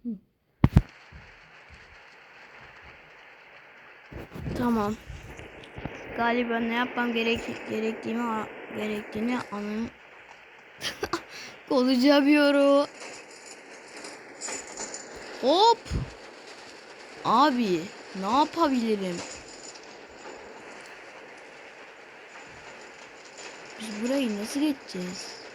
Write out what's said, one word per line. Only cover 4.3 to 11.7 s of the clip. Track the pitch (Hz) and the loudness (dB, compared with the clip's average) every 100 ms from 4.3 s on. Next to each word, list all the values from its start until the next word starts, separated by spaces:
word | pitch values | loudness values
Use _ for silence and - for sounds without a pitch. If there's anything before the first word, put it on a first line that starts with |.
| - - - | -10 -6 0
Tamam. | 240 226 208 220 - - - - - - - - - - - - | 2 2 0 -4 -10 -16 -14 -16 -18 -18 -16 -12 -12 -12 -10 -2
Galiba | 233 240 233 233 | 0 0 0 0
ne | 233 | 0
yapmam | 233 247 247 240 | 0 -2 -2 -2
gerek-, | 226 226 233 - 226 - | 0 0 0 -2 -10 -6
gerektiğimi | 220 220 226 226 226 | -2 -2 -4 -4 -4
a-, | 240 220 214 - - 226 | -2 -4 -6 -10 -10 -6
gerektiğini | 214 208 - 214 233 247 - | -4 -6 -6 -4 -2 -2 -4
anım. | 202 208 214 233 - - - - - - - - - | -8 -4 -4 -6 -10 -20 -20 -20 -20 -20 -20 -20 -10
<laughs> | - - - 339 - - - - | -8 -6 -8 -8 -10 -16 -16 -18
Konuşamıyorum. | - | 0